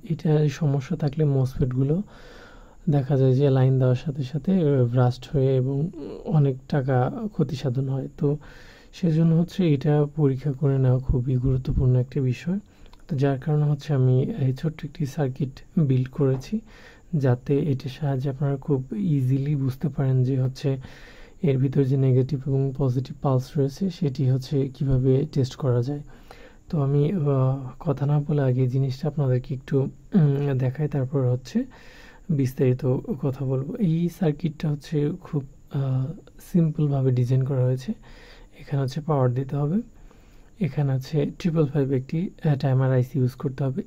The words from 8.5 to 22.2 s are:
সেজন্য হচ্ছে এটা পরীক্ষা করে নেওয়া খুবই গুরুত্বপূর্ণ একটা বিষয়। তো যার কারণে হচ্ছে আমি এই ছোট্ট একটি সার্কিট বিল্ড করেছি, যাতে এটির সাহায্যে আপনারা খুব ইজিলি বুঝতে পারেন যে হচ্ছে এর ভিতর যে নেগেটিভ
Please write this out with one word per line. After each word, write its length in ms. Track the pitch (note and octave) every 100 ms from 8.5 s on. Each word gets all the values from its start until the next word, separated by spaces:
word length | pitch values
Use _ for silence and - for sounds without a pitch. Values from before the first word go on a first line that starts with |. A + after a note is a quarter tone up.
| - - - -
সেজন্য 420 | - F3 D#3 E3
হচ্ছে 400 | D#3+ E3+ - F3
এটা 320 | C#3 D3+ D3 D3 D3+
পরীক্ষা 360 | C#3+ C3 D3+
করে 260 | C3 C#3 C3+
নেওয়া 220 | C3 B2+
খুবই 360 | C3 C3 B2+ B2+
গুরুত্বপূর্ণ 600 | C3 C3 C3 - B2+ B2+
একটা 240 | B2+ D3+
বিষয়। 380 | C3 A#2 F3 G3 - - - - -
তো 80 | C#3
যার 220 | C#3 C3
কারণে 260 | D#3 D3+
হচ্ছে 300 | D3 C#3+ -
আমি 280 | C3+ C3 B2+
এই 300 | C#3 - C3
ছোট্ট 320 | C3 D#3+ -
একটি 220 | D#3 - C#3+
সার্কিট 540 | - C3+ C3 C3 - - -
বিল্ড 300 | C#3 C3 B2+
করেছি, 520 | - C#3 C3 - A3 - - - - - D#3
যাতে 420 | C3 B2 - C#3
এটির 320 | D#3 C3 C3+
সাহায্যে 400 | - C#3+ C3+ C#3
আপনারা 260 | C3+ C#3+ C3+
খুব 360 | D3 C3+ C3
ইজিলি 640 | A3 F#3+ C#3+ B2+ C3+ C#3 D3
বুঝতে 320 | C3+ - D#3+
পারেন 360 | - C3+ C3
যে 160 | B2+ C3+
হচ্ছে 380 | C3 C3 C#3 C3+ - - - - - -
এর 160 | C#3+ C3
ভিতর 260 | C3+ D3
যে 120 | C3 C3+
নেগেটিভ 440 | C3 B2+